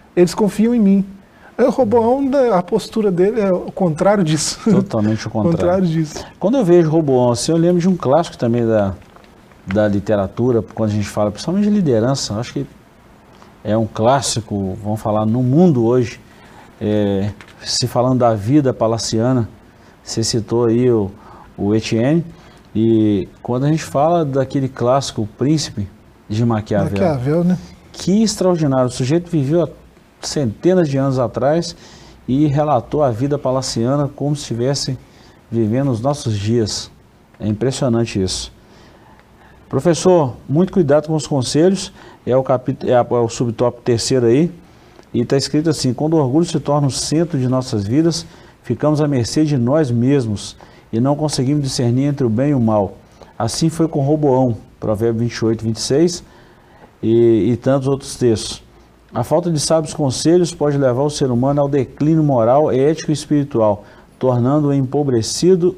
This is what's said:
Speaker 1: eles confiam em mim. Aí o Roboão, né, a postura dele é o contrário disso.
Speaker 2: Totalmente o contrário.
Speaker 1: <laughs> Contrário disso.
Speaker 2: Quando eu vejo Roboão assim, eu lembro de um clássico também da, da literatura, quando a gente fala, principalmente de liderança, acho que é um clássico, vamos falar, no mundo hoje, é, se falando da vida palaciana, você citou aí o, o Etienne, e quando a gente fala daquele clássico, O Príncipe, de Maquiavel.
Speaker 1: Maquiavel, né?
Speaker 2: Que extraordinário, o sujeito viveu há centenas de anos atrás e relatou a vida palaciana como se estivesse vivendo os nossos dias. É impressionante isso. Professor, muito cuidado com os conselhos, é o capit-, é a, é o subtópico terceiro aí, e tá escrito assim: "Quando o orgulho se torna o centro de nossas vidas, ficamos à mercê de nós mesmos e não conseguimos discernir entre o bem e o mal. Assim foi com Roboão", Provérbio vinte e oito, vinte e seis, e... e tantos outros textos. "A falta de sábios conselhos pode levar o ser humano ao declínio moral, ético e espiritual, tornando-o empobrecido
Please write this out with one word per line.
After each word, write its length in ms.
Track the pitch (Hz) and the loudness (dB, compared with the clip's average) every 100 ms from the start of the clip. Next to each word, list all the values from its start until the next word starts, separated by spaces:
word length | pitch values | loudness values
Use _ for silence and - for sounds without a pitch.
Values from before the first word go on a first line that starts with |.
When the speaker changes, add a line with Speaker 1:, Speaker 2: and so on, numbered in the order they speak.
| - 180 | -4 2
Speaker 1:
eles 200 | 175 - | 2 2
confiam 380 | 202 - 226 | 0 2 2
em 60 | 240 | 4
mim. 260 | 196 196 190 - - - - - | 4 2 0 -10 -20 -20 -10 0
Aí 80 | 262 | 0
o 60 | |
Roboão, 500 | - 214 240 226 269 | 2 2 2 2 0
né, 300 | 269 277 240 | 0 2 2
a 80 | 180 | 2
postura 480 | - 214 - 220 208 | 0 -4 -2 -2 0
dele 320 | 170 196 233 | 2 2 2
é 100 | 196 | 0
o 200 | 185 - | -2 -4
contrário 520 | - 175 151 190 208 | -2 -2 2 2 2
disso. 360 | 156 156 - - 226 | 2 0 -4 -4 2
Speaker 2:
Totalmente 560 | 190 - 110 107 110 110 | 2 2 0 0 -2 -4
o 60 | |
contrário. 260 | 113 170 165 | -2 0 0
Speaker 1:
<laughs> 0 | |
Contrário 300 | 175 190 180 | 0 0 0
disso. 360 | 160 151 - - - | 0 -4 -8 -16 -4
Speaker 2:
Quando 200 | 190 269 | 0 2
eu 60 | |
vejo 260 | 175 175 156 | 4 4 4
Roboão 420 | 165 147 127 123 | 2 2 4 4
assim, 200 | 117 - | 2 0
eu 60 | 165 | 2
lembro 240 | 175 180 | 2 2
de 80 | 185 | 2
um 60 | 175 | 0
clássico 400 | 127 156 165 - | 2 2 0 -4
também 300 | 120 120 113 | -2 0 2
da, 260 | 107 98 92 - - - - - - - | 2 0 -4 -14 -20 -20 -20 -20 -16 -4
da 220 | 104 107 | 0 0
literatura, 760 | 98 104 104 95 - 127 113 | 0 0 -2 -2 -2 0 0
quando 300 | - - 110 | -2 -4 -2
a 20 | |
gente 140 | 104 101 | -2 -2
fala, 240 | 110 104 | -2 -2
principalmente 320 | - - 196 | -4 -4 0
de 80 | 208 | 0
liderança, 640 | 208 156 110 123 135 - 104 | 2 2 2 0 -2 -4 -6
acho 180 | 123 | -6
que 140 | 143 135 - - - - - - - - - 107 | -8 -10 -14 -20 -20 -20 -20 -20 -20 -20 -10 -4
é 80 | 110 | -2
um 120 | 110 | -2
clássico, 880 | 113 113 139 - 113 - 101 95 98 | 0 2 2 0 -6 -4 -4 -4 -6
vamos 180 | 104 107 | -6 -4
falar, 240 | 113 107 110 | -2 0 0
no 160 | 123 | 0
mundo 420 | 127 151 180 123 113 | 2 4 4 4 2
hoje, 340 | 127 110 - - - - - - - | 2 0 -6 -20 -20 -20 -20 -20 -8
é, 520 | 107 104 101 98 101 - - - | -2 0 0 -2 -4 -8 -18 -16
se 240 | - - 120 | -8 -4 -2
falando 320 | 123 127 127 | 0 0 2
da 160 | 120 107 | 2 0
vida 360 | 104 147 131 | 2 2 2
palaciana, 800 | - 113 113 - 110 123 127 110 - - - - - | 0 0 -2 -2 -2 0 0 -2 -10 -20 -20 -20 -20
você 200 | - 113 | -10 -6
citou 420 | 113 117 104 117 117 | -2 -2 -2 0 2
aí 200 | 117 127 | 2 2
o, 180 | 113 95 - - - - - | 2 0 -8 -20 -20 -16 -6
o 160 | 101 | 0
Etienne, 500 | 110 - 113 131 165 165 - - - - 107 | 0 0 0 2 0 -2 -12 -20 -20 -8 0
e 520 | 113 110 107 101 - - | 2 2 2 0 -4 -10
quando 240 | - 123 143 | -6 -2 0
a 40 | |
gente 120 | 156 | -2
fala 400 | - 139 160 175 | -2 0 0 0
daquele 460 | 147 135 127 139 131 | 0 -2 -2 -2 -4
clássico, 540 | - 120 139 - - | -2 0 0 -2 -6
O 20 | 107 | -6
Príncipe, 640 | - 131 156 - - 98 - - - - | -2 0 0 -2 -8 -10 -12 -20 -20 -8
de 160 | 107 117 | -2 0
Maquiavel. 460 | 110 - 104 - | 0 -2 -2 -2
Speaker 1:
Maquiavel, 520 | 196 180 135 135 170 | 0 -2 -2 -2 0
né? 140 | 175 185 - - - | 0 -2 -6 -20 -20
Speaker 2:
Que 300 | - 170 208 | -8 -2 0
extraordinário, 640 | 220 - 185 170 147 131 127 | 0 0 0 0 0 0 0
o 60 | |
sujeito 400 | - 127 170 175 | -2 -2 -2 -2
viveu 320 | 160 131 170 | -2 0 0
há 60 | 151 - - - _ _ | -2 -6 -20 -20 _ _
centenas 680 | - 156 120 - 170 185 151 | -8 -4 -4 0 2 2 2
de 100 | 135 | 0
anos 200 | 139 131 | 0 0
atrás 580 | 113 120 135 165 170 - - - - - - | -2 0 0 0 -2 -10 -20 -20 -20 -12 -2
e 180 | 135 151 | 0 2
relatou 560 | 143 151 123 - 143 | 0 2 0 0 0
a 80 | 139 | 0
vida 260 | 107 143 143 | 0 -2 -2
palaciana 720 | 131 131 - 117 120 147 143 - | -2 -2 -2 -2 0 0 -2 -4
como 200 | 143 147 | -4 -4
se 80 | |
estivesse 520 | - 117 127 139 - 123 - - - - - | -6 -4 -2 -2 -4 -8 -12 -20 -20 -20 -6
vivendo 400 | 117 107 123 139 | -2 0 0 0
os 100 | 107 | -2
nossos 360 | 135 147 117 101 | -2 -2 -4 -4
dias. 540 | 104 120 104 - - - _ _ _ - | 0 0 0 -4 -12 -20 _ _ _ -8
É 80 | 104 | -4
impressionante 720 | 104 131 - 135 117 117 101 | -2 -2 -2 0 0 -2 -2
isso. 320 | 92 - - - - - - - - - - - - - - | -4 -6 -12 -18 -20 -20 -20 -20 -20 -20 -20 -20 -20 -20 -8
Professor, 680 | 131 175 160 180 175 131 - - | -2 0 2 4 4 2 -4 -2
muito 240 | 151 185 | 0 2
cuidado 360 | 196 139 151 156 | 2 2 2 2
com 80 | 156 | -4
os 100 | - | -2
conselhos, 640 | 139 117 143 180 190 - - - - 110 | -4 0 2 2 2 -4 -16 -20 -10 0
é 100 | 131 | 0
o 80 | |
capit-, 440 | 131 127 139 131 - | 2 -2 -2 -4 2
é 80 | 123 | 2
a, 100 | 120 | 2
é 60 | 123 | 0
o 120 | 117 | 0
subtópico 540 | - 120 113 120 - | -2 -4 0 -2 -2
terceiro 420 | - 113 - 131 117 | -2 0 0 2 4
aí, 260 | 131 175 - - - - - - | 4 2 -4 -20 -20 -20 -20 -8
e 120 | 117 120 | -4 0
tá 100 | 135 | -2
escrito 320 | - 151 160 | 0 0 0
assim: 240 | 147 131 | 0 -2
"Quando 200 | 120 151 | -2 0
o 40 | 165 | 0
orgulho 280 | 127 151 170 | 2 0 0
se 140 | 151 | -2
torna 280 | 143 147 139 | -2 0 0
o 40 | |
centro 460 | - - 156 170 139 | -2 -2 -2 -2 -2
de 100 | 123 | -2
nossas 360 | 131 127 107 98 | -2 -2 -4 -2
vidas, 400 | 139 170 160 - - - - | 0 0 -2 -8 -20 -20 -12
ficamos 380 | - - 151 151 | -8 -2 0 0
à 60 | 151 | 0
mercê 360 | 131 110 151 | 0 -2 0
de 140 | 156 139 | 0 0
nós 320 | 120 156 135 | 0 0 0
mesmos 640 | 117 127 143 110 101 - - - - - | 0 2 2 0 -6 -10 -18 -20 -20 -6
e 60 | 113 | -2
não 160 | 135 147 | 0 0
conseguimos 480 | 151 139 127 147 | -2 -2 -2 0
discernir 420 | 131 - 120 123 143 | -2 -2 0 0 0
entre 200 | 139 123 | 0 0
o 40 | |
bem 220 | 110 143 | 0 0
e 20 | 135 | 2
o 40 | |
mal. 380 | 110 107 92 - - - - - | 2 2 0 -6 -20 -20 -14 -6
Assim 320 | - - 165 | -6 -2 -2
foi 180 | 160 160 | 0 -2
com 140 | 156 | 0
Roboão", 540 | 139 156 147 127 131 107 - - | 0 2 2 2 2 -2 -10 -8
Provérbio 420 | 110 104 117 117 | -4 -2 0 0
vinte 120 | 120 - | -2 -2
e 100 | 113 | -2
oito, 180 | 110 | 0
vinte 140 | 113 110 | -4 -4
e 40 | |
seis, 420 | - 135 175 175 - - - - _ - - _ | -2 2 0 -2 -14 -20 -20 -20 _ -20 -20 _
e... 500 | 110 117 117 113 101 | 0 4 4 4 2
e 60 | 117 | 0
tantos 300 | 135 139 131 | 0 0 0
outros 280 | 135 - - | -4 -6 -2
textos. 480 | 123 107 - - - - - _ _ | 0 0 -4 -12 -18 -20 -20 _ _
"A 100 | 120 | -6
falta 280 | - 156 175 | -2 0 0
de 80 | 151 | -2
sábios 340 | - 160 151 - | 0 0 -2 -4
conselhos 580 | 196 - 160 180 170 | -4 0 2 2 2
pode 240 | - 147 143 | -2 -2 2
levar 240 | 131 120 | 0 0
o 60 | 147 | -2
ser 220 | - 135 | -2 0
humano 300 | 120 135 147 | 0 0 0
ao 60 | 143 | 0
declínio 560 | 143 113 - 151 160 | 0 -2 -2 2 2
moral, 480 | 151 127 113 139 147 | 2 4 4 4 4
ético 400 | 127 143 156 - | 2 2 0 -2
e 20 | |
espiritual, 720 | 147 - 147 139 117 107 101 - - - - | -4 0 -2 0 0 2 0 -6 -20 -20 -4
tornando-o 540 | 131 120 123 151 143 | 0 2 2 2 2
empobrecido 1040 | 139 127 143 135 117 110 - 170 185 180 | 0 0 -2 0 -2 -2 0 2 4 2